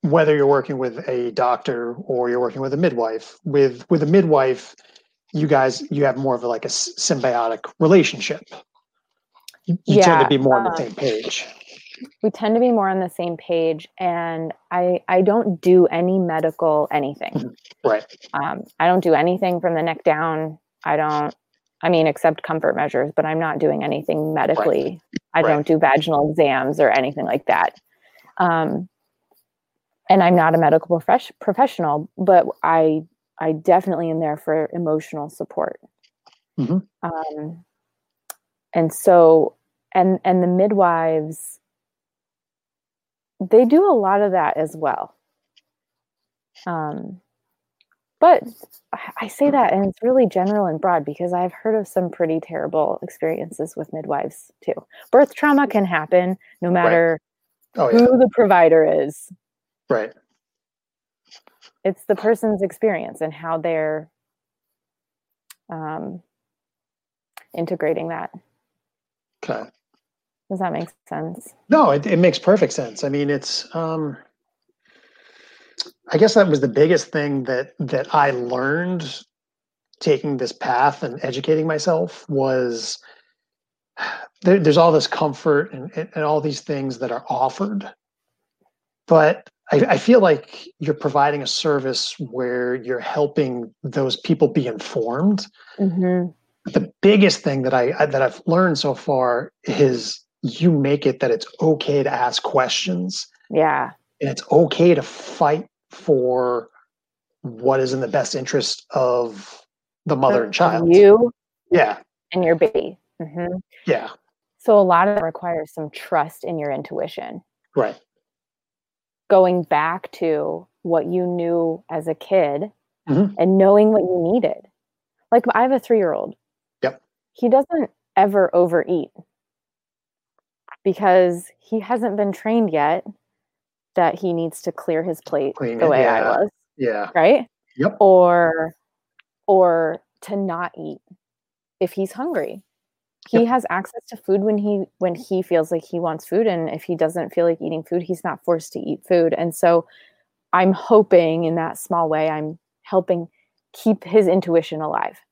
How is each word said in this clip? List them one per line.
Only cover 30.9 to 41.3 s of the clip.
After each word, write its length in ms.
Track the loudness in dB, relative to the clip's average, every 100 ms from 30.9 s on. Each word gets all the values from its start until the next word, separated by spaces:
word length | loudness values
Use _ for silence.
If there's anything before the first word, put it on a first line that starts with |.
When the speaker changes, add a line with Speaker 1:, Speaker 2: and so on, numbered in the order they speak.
| -2
Speaker 2:
profes-, 320 | 2 0 -2 _
professional, 680 | -6 0 0 0 -2 -2 -6 -4
but 280 | 4 4 4 -2
I, 420 | 0 2 2 0 -6 _ _ _
I 140 | -6
definitely 580 | -4 2 2 2 -4 -4
am 80 | -4
there 180 | -4 -4
for 320 | -2 -2 -2
emotional 600 | -4 -2 -2 -4 -12 -12
support. 480 | -12 -10 -6 -6 -6 _ _ _ _ _ _ _ -6
Speaker 1:
Mm-hmm. 180 | -2 -2 -6 _
Speaker 2:
Um, 640 | -10 -8 -10 -10 -12 -14 _ _ _ _ _ _ _ -20 _ _ _
and 200 | -2 -2
so, 600 | 0 4 6 8 6 2 _ _ _ _
and, 260 | 0 2 0 0
and 180 | 0
the 40 | 2
midwives, 1120 | 2 0 2 2 2 0 -2 -4